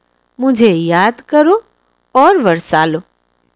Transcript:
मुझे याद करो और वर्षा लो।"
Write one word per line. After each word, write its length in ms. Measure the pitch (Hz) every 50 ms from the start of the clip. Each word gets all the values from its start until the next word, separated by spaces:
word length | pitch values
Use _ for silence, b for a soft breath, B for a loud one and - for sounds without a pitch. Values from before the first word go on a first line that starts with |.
| _ _ _ _ _ _ _ -
मुझे 340 | 247 269 262 214 240 226 180
याद 480 | 165 170 165 170 170 185 214 240 -
करो 420 | - - - 302 302 311 370 453 - _ _ _ _ _ _ _ _ _ -
और 220 | 254 277 330 403 370
वर्षा 480 | 254 196 170 165 - - - 156 156
लो।" 160 | 160 156 160 - _ _ _ _ _ _ _ _ _ _